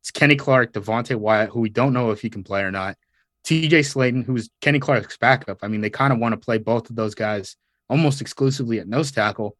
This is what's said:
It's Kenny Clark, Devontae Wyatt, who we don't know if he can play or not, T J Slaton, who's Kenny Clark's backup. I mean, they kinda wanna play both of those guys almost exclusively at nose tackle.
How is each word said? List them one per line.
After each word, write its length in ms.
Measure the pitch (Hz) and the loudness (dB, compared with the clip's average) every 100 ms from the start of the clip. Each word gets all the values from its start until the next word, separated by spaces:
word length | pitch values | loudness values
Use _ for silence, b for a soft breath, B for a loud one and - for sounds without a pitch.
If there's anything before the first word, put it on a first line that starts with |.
It's 120 | - | -14
Kenny 240 | - 147 143 | 2 4 4
Clark, 360 | 143 131 120 | 4 2 2
Devontae 440 | 110 101 113 117 120 | -4 -4 -4 -2 -4
Wyatt, 340 | 107 107 107 | 2 2 2
who 100 | 117 | -2
we 80 | 113 | -2
don't 240 | 104 131 | 0 2
know 200 | 123 120 | 2 0
if 80 | 104 | -2
he 100 | 113 | -6
can 140 | 104 | -10
play 180 | 92 98 | -6 -4
or 80 | 98 | -2
not, 260 | 98 95 - _ _ _ _ | -4 -6 -10 _ _ _ _
T 240 | - 160 160 | -2 0 4
J 140 | 160 | 4
Slaton, 440 | 143 139 127 127 | 4 0 0 0
who's 260 | 117 127 107 _ | -2 -4 -4 _
Kenny 180 | - 147 | 2 2
Clark's 380 | 135 131 98 - | 2 0 0 0
backup. 420 | 117 127 - 95 | 2 2 0 -10
I 60 | 104 | -6
mean, 140 | 107 | -4
they 80 | 107 | -4
kinda 240 | - 135 | 0 0
wanna 220 | 123 117 110 | 2 0 -2
play 220 | - 113 | -2 -4
both 320 | 110 117 113 | 0 -2 -2
of 60 | 113 | -6
those 180 | 110 | -6
guys 420 | 101 107 107 95 - _ _ _ | -4 -4 -4 -8 -18 _ _ _
almost 320 | 135 156 139 | 2 2 0
exclusively 580 | 110 - 135 131 120 113 | -6 -2 -2 0 -2 -4
at 100 | 90 | -2
nose 220 | 120 147 | -2 -2
tackle. 460 | - 104 101 107 | 0 -2 -2 -8